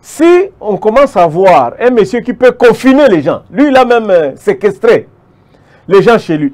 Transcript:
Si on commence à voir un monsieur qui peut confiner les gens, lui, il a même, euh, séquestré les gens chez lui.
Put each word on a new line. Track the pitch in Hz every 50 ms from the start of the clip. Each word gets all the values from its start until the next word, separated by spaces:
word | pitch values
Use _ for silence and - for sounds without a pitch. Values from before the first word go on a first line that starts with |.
| _
Si | - - - 302 339 349 359 392 - - _
on | - 214 202
commence | - - 214 214 262 285 - -
à | 202 175 165
voir | 151 175 190 190 175 147 127 120 120 -
un | 226 247
monsieur | 254 233 196 - - 240
qui | - 247 240
peut | - - 254
confiner | - - - 240 220 - - 262 262 277 302 262
les | 196 160
gens, | 135 165 139 - - _
lui, | - 190 285 302
il | 262 262
a | 254
même, | 240 240 233 226 208
euh, | 185 170 156 139 -
séquestré | - - - 196 190 - 208 - - - 254 214 135 - - _ _ _ _ _ _ _ _ _ _ _ _ _ _ _ -
les | 180 196
gens | 165 214 233 214
chez | - - 165 151
lui. | 151 139